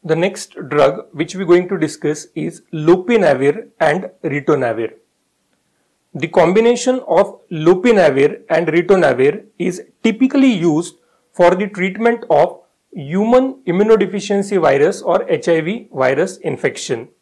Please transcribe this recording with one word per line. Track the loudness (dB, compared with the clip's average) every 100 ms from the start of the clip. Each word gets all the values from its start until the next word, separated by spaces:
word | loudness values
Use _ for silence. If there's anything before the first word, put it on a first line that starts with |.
The | -2 -2
next | -2 -4 -16 -16 -4
drug | 2 2 0 -12
which | -10 -8 -6
we're | 2
going | 2 2
to | -4
discuss | -4 -4 -6 -6 -10 -10
is | -10 -10 _
lopinavir | -4 2 2 2 0 2 2 0 -2 -10 _
and | 0 0 -6 _
ritonavir. | -6 -4 0 0 0 -4 -8 -10 _ _ _ _ _ _ _ _ _ _ _
The | -10 -2
combination | 2 4 4 2 0 0 -2 0
of | 0 0 -6 _
lopinavir | 0 2 4 4 4 4 4 0 0 -4
and | -2 0
ritonavir | -2 2 2 4 2 0 0 -14 _
is | -6 -6 -14 _
typically | -4 0 0 4 2
used | 2 0 0 -4 _ _ _ _
for | 2 2 2
the | -4
treatment | -4 -6 0 0 -2 0
of | 2 2 -2 _ _ _
human | -14 -6 -2 2 2 2 -6 -4
immunodeficiency | 0 4 4 2 -4 -2 -4 0 0
virus | 2 2 2 0
or | -2 -2 -2
H | -4 0
I | 0
V | -2 -8 -10
virus | -2 0 0 -4 -6
infection. | -8 -4 -6 -6 -8 -8 -8 _